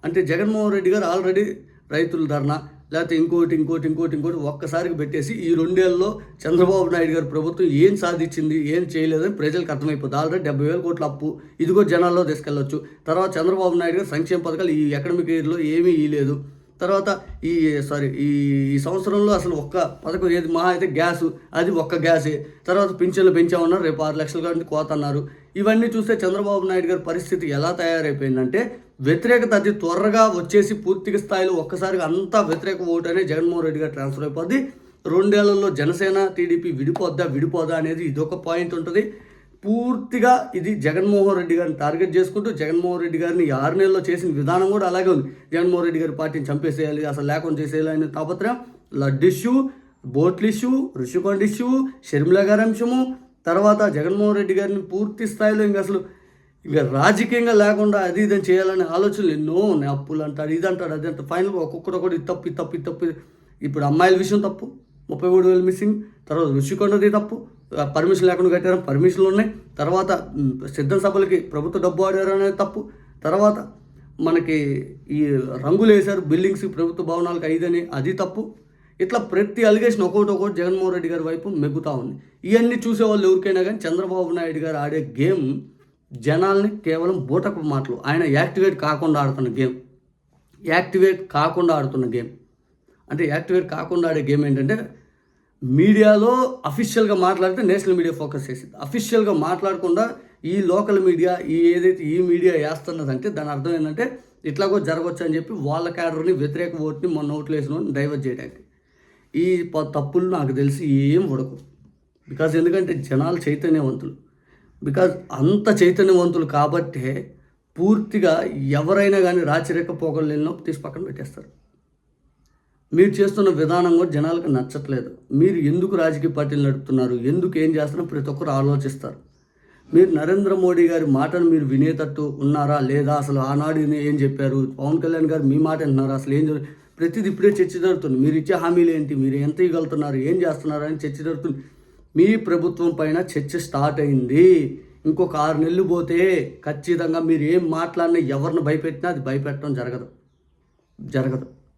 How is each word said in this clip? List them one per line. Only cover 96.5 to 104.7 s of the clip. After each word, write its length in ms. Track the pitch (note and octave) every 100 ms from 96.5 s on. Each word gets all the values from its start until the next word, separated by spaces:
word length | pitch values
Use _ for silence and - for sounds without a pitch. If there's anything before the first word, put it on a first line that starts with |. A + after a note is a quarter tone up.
| - -
అఫీషియల్గా 500 | C#3+ A3 A3+ G#3+ G3
మాట్లాడితే 460 | F3+ F#3 F#3 F#3
నేషనల్ 360 | G#3 G3 F#3+ F3
మీడియా 180 | E3 D#3
ఫోకస్ 240 | D3 C#3 -
చేసింది, 240 | B2+ - - C#3
అఫీషియల్గా 480 | A#3+ G#3 A3+ G#3
మాట్లాడకుండా 720 | E3 D#3 F3+ G3 E3+ F3 F3 A3+ - - _ D#3
ఈ 100 | G3 F#3
లోకల్ 280 | F#3 G#3 G3 F#3
మీడియా, 260 | E3+ F3+ F3+ D3
ఈ 100 | E3 E3+ F3
ఏదైతే 280 | F3+ F#3
ఈ 140 | D#3 E3+ F3+
మీడియా 220 | F3 F3+
వేస్తున్నదంటే 760 | E3 D3 D#3 - E3 C#3+ C3 E3
దాని 200 | D3+ D3
అర్థం 240 | C#3+ D3 E3
ఏంటంటే 300 | D#3 D3+ B3+ C4 _ _ D#3
ఇట్లాగో 340 | C#3+ G3